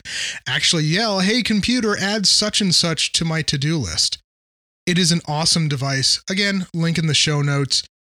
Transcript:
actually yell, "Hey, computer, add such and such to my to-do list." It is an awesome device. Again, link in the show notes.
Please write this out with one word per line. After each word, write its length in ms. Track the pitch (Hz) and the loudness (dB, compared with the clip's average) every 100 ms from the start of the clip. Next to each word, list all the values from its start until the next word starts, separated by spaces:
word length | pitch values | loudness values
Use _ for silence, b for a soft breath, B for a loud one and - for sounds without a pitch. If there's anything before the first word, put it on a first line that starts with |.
| - B B B B | -8 B B B B
actually 380 | 143 - 170 | -2 0 0
yell, 380 | 151 180 226 190 | 2 0 0 0
"Hey, 200 | 185 240 | 2 2
computer, 560 | 208 214 202 247 220 202 | 2 0 2 2 0 0
add 300 | 196 214 196 | -2 0 2
such 340 | - 214 - | 2 2 0
and 140 | 196 156 | 2 2
such 360 | 170 156 - | 0 0 -2
to 120 | - 170 | -2 -2
my 160 | 160 | -2
to-do 340 | - 147 147 165 | -2 -2 0 -2
list." 420 | 98 95 - - _ _ _ _ _ _ - | -2 -2 -2 -4 _ _ _ _ _ _ -2
It 140 | 175 | 2
is 120 | 165 | 2
an 100 | 170 - | 2 -2
awesome 400 | 151 165 170 156 | -2 0 2 0
device. 540 | 143 139 135 131 - - | -2 -2 0 0 -2 -2
Again, 380 | 190 202 196 180 170 | -2 0 -2 -4 -2
link 240 | 165 165 | 0 0
in 80 | 160 | 2
the 80 | 139 | 2
show 260 | - 147 | 2 0
notes. 400 | 143 143 139 - - _ _ | 0 0 0 -2 -4 _ _